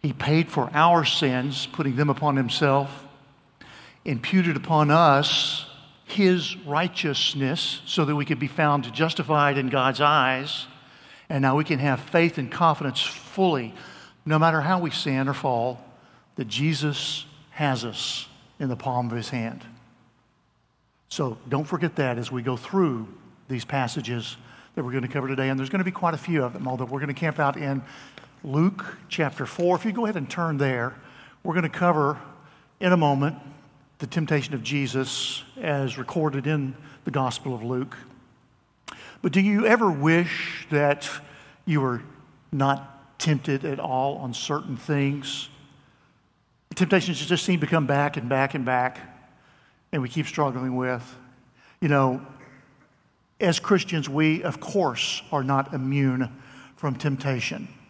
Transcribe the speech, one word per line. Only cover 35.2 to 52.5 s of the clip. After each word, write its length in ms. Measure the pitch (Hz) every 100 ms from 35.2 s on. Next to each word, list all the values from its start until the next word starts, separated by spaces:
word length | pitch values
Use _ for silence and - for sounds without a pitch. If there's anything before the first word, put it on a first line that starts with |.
| - - - -
as 380 | 170 143 135 123
recorded 500 | 123 175 156 139 135
in 300 | 156 135 131 - -
the 60 | -
Gospel 440 | 139 131 117 139
of 80 | 123
Luke. 340 | 117 127 139 - - - _ _ _ _ _ _ - - - -
But 100 | 185
do 80 | 185
you 240 | 196 208
ever 260 | 226 226 220
wish 760 | 147 147 165 175 - - - -
that 380 | 147 147 147 - - - - - -
you 160 | - 151
were 220 | 135 120 - - - _ _
not 680 | 143 139 139 - - - _
tempted 460 | - 143 127 135
at 160 | 165 139
all 380 | - 131 135 147
on 160 | 135
certain 420 | 117 - 147 - 127
things? 720 | - 147 139 143 135 - - - - _ _ _ _ _ _ _ _ _ _
Temptations 500 | - 175 190 175 143
just 180 | 147 170
seem 180 | - 175
to 60 | 147
come 200 | 165 135
back 320 | 143 143 143
and 100 | 120
back 240 | 131 135
and 140 | 151 127
back, 340 | 127 127 - - - - _ _ _ _ _ _
and 100 | 156
we 80 | 123
keep 160 | 160 151
struggling 500 | - 143 127 127 127
with. 400 | 127 123 120 - - - _ _ _ _
You 80 | 160
know, 320 | 143 135 127 - - -